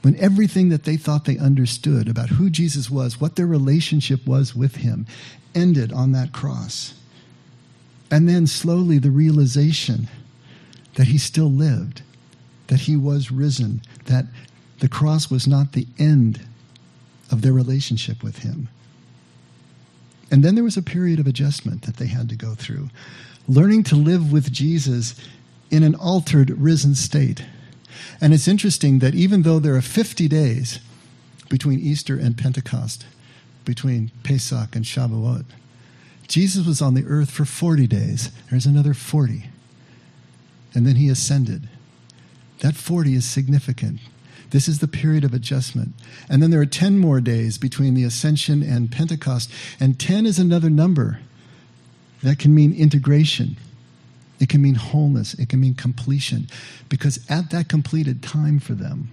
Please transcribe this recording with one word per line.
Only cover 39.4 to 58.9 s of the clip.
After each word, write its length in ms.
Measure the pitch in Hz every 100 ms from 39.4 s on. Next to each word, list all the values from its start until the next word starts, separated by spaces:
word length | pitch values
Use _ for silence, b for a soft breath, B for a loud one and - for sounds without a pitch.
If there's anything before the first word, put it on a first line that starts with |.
| 117 - _ b b b b b b b b _ -
And 120 | 123 120
then 100 | 127
he 140 | 143
ascended. 600 | 127 - 139 113 110 117 - - _ _ b b b b -
That 160 | 139 151
forty 380 | - 170 147 127
is 100 | 120
significant. 720 | - 135 143 - 120 107 - - - B B B
This 200 | 139 151
is 100 | 147
the 80 | 156
period 380 | - 147 156 143
of 80 |
adjustment. 600 | 123 113 135 123 117 113 - B B B
And 120 | 131
then 100 | 160
there 100 | 160
are 40 | 147
ten 340 | - 190 196
more 200 | 170 135
days 380 | 123 113 113 107
between 360 | 131 - 139
the 120 | 127 120
ascension 580 | 117 156 151 - 147
and 280 | 147 120 117
Pentecost. 600 | 120 160 160 139 123 117 B B B
And 200 | 135 131
ten 260 | - 196 226
is 140 | 175
another 300 | 180 170 160
number 500 | 151 175 170 110 107 - B B B B _ _ _ _ _
that 160 | 135 143
can 160 | 147 151
mean 180 | 147
integration. 840 | - 151 143 139 147 151 - - - - - - _ - - - _
It 100 | 135
can 120 | 147
mean 140 | 139 123
wholeness. 580 | - 147 147 131 104
It 160 | - 120
can 100 | 131
mean 140 | 131
completion. 760 | 131 127 123 - 139 - 117 - B B B B
Because 300 | 139 147 123 -
at 200 | 151 165
that 180 | 170 160
completed 540 | 156 - 160 147 123
time 360 | - 151 151 143
for 140 | -
them 360 | 104 95